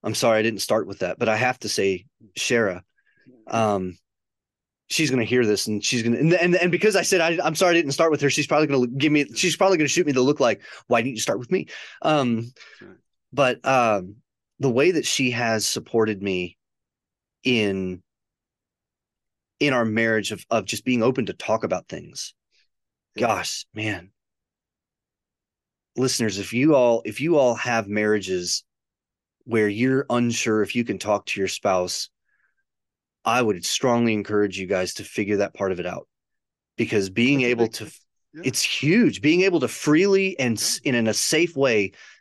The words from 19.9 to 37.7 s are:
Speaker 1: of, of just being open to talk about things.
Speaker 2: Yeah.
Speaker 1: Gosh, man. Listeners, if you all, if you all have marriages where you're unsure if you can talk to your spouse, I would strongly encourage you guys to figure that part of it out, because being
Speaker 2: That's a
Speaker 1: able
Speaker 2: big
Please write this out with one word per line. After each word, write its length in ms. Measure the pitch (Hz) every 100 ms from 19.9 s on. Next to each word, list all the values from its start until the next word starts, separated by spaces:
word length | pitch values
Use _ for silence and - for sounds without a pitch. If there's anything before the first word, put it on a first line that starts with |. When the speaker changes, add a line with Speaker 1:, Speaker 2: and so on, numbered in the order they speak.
| 110 113 110 101
Speaker 1:
of, 120 | 98 -
of 140 | 120
just 200 | 92 -
being 180 | 127 123
open 240 | 117 131 95
to 60 |
talk 320 | 87 - 110
about 240 | 95 90 -
things. 440 | 78 73 - - - _ _ _ _ _ _ _ -
Speaker 2:
Yeah. 100 | 117
Speaker 1:
Gosh, 400 | 98 - - -
man. 360 | 107 110 92 92 _ _ _ _ _ _ _ _ _ _ _ _ _ _ _ _ _ _ 120
Listeners, 420 | 127 - 110 98
if 140 | 95
you 220 | 117 151
all, 280 | 139 120 113
if 160 | - 110
you 180 | 156 156
all 160 | 127
have 320 | 113 123 117 101
marriages 800 | 104 107 107 92 92 90 - - _ _ _ _ _ _ _
where 240 | - 113 104
you're 380 | 104 131 131 139
unsure 540 | 120 120 117 113 107
if 120 | 98
you 100 | 120
can 140 | 117 98
talk 280 | 104 101 -
to 140 | 101
your 80 | 95
spouse, 600 | - 101 92 90 - - _ _ _ _ _ _ _ _ _ _ _
I 180 | 113 120
would 220 | 113 90
strongly 500 | - - 131 117 117
encourage 440 | 107 98 104 104 92
you 80 | 92
guys 280 | 92 92
to 100 | -
figure 340 | 98 - 101 101
that 160 | 98
part 180 | - 98
of 80 | 90
it 60 | 87
out, 220 | - - _ _ _ _ _ _ -
because 340 | 117 107 95
being 300 | 95 123 139
Speaker 2:
That's 80 | 123
a 20 |
Speaker 1:
able 140 | 117
Speaker 2:
big 60 | 110